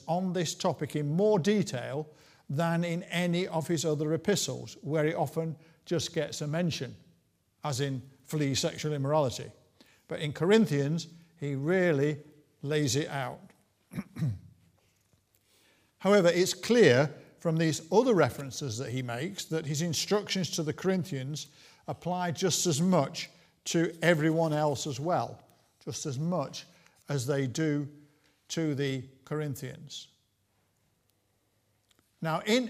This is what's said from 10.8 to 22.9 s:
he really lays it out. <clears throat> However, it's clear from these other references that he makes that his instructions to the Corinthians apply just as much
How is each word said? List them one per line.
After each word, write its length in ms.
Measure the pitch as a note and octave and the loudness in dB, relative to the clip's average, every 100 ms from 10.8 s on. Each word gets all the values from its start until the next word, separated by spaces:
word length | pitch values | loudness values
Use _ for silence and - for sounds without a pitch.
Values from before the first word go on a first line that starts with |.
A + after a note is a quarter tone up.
| C#3 E3 - - - - | 0 -2 -6 -14 -20 -10
he 160 | C#3+ C3+ | -6 -4
really 640 | D3 F#3 F3 C#3+ D3 D3 - - _ _ | 0 2 4 4 2 -2 -8 -20 _ _
lays 340 | C#3 D3+ C#3+ C3 | -4 0 2 0
it 140 | D#3+ | -2
out. 300 | C#3+ B2 - - _ _ _ _ | -4 -6 -10 -18 _ _ _ _
<clears throat> 120 | - - - C3 G2 - - _ _ _ _ _ _ _ _ _ _ _ _ _ _ | -12 -12 -4 -4 -4 -10 -20 _ _ _ _ _ _ _ _ _ _ _ _ _ _
However, 300 | F#3 G#3 F3 | 4 6 6
it's 260 | E3+ F#3 | 6 2
clear 560 | - - A#3+ F3 B2 D3 - - - | 0 2 8 8 8 6 0 -20 -8
from 180 | E3+ D#3+ | -2 2
these 240 | E3 C#3+ - | 2 0 2
other 220 | F#3+ C4 | 4 6
references 640 | G3 B2+ - C3+ - C#3+ G#2+ | 6 4 2 -10 -8 -6 -6
that 140 | C#3 | -6
he 100 | B2+ | -6
makes 440 | B2+ A#2+ F3 G3 - | -4 -6 -6 -8 -6
that 200 | D#3+ C#3+ | -4 -2
his 160 | D3 | -2
instructions 720 | E3+ - - G#3 - F#3+ E3+ | -2 -2 0 0 0 -2 -2
to 100 | - | -2
the 120 | D#3 | -4
Corinthians 720 | - F#3 F#3 C#3+ C#3 C3 D3+ - - - - - | -2 0 0 0 -4 -6 -8 -12 -18 -20 -16 -12
apply 420 | C#3 E3+ F3+ F3+ | -8 -6 -4 -2
just 380 | C#3+ F#3+ - F#3 | 0 0 2 2
as 160 | C#3 | 2
much 480 | F3+ | 4